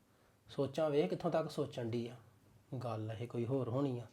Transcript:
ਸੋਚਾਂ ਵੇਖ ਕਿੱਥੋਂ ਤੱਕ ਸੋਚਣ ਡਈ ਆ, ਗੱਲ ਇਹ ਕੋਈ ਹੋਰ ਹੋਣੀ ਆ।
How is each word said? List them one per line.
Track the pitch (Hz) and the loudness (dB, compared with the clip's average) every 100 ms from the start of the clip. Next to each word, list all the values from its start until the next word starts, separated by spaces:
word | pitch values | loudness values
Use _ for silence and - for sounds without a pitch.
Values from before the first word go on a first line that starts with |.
| _ _ _ _ - | _ _ _ _ -8
ਸੋਚਾਂ | - 135 139 156 | -2 0 2 2
ਵੇਖ | 143 180 | 4 4
ਕਿੱਥੋਂ | 165 175 | 2 2
ਤੱਕ | 160 156 | 2 0
ਸੋਚਣ | - 131 - 117 | -2 -2 -2 -2
ਡਈ | 120 117 | -2 -2
ਆ, | 123 - - - - - 127 | -8 -18 -20 -20 -20 -10 -6
ਗੱਲ | 117 110 107 107 | -4 -2 -4 -4
ਇਹ | 120 | -4
ਕੋਈ | 120 117 | -2 0
ਹੋਰ | 135 117 | 2 2
ਹੋਣੀ | 127 143 120 | 2 2 0
ਆ। | 113 | -6